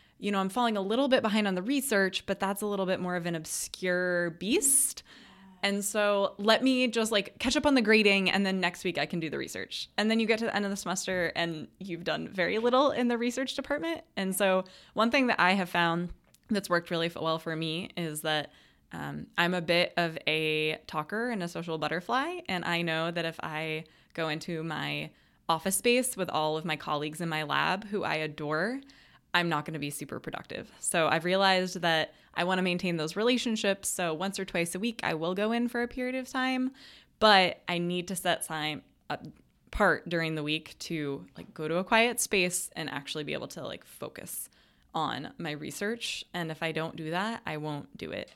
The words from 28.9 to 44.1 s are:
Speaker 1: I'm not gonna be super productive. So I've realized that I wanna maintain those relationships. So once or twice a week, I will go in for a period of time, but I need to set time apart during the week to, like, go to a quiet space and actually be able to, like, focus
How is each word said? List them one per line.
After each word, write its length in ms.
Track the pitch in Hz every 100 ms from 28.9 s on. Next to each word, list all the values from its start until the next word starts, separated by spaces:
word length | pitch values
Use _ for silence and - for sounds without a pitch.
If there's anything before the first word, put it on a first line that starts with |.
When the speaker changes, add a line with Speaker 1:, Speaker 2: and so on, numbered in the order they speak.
| - - - _
Speaker 1:
I'm 140 | 175 170
not 160 | 151
gonna 140 | 151 160
be 120 | 143
super 300 | - 143 -
productive. 500 | - - - - - -
So 300 | - 180 160
I've 160 | 160
realized 560 | 165 190 196 185 185 180
that 340 | 170 160 - - _
I 100 | -
wanna 180 | 175 185
maintain 340 | 185 175 180 170
those 200 | 156 180
relationships. 720 | 226 254 240 220 208 196 -
So 240 | - 175
once 260 | 160 190 190
or 60 |
twice 300 | 190 180 170
a 40 | 185
week, 220 | 226 226
I 120 | -
will 200 | 160 160
go 180 | 185 214
in 160 | 233 240
for 140 | 240
a 60 | 240
period 260 | 254 254
of 140 | 262 254
time, 440 | 269 254 262 254 262 - - - -
but 440 | 220 196 180 - -
I 100 | 175
need 300 | 175 180 175
to 80 | 185
set 280 | 180 170
time 380 | - 160 151 151 - _ -
apart 1000 | 147 - - _ _ _ - 202 160 -
during 260 | 170 160
the 80 | 156
week 340 | 147 156 156 -
to, 440 | - 165 147 139 - -
like, 180 | 170
go 120 | - 156
to 100 | 165
a 80 |
quiet 360 | 185 226 240 240
space 480 | - 208 180 175 - -
and 140 | 156
actually 340 | - 139 160
be 80 | 147
able 160 | 147 -
to, 140 | -
like, 240 | 147 - -
focus 640 | - -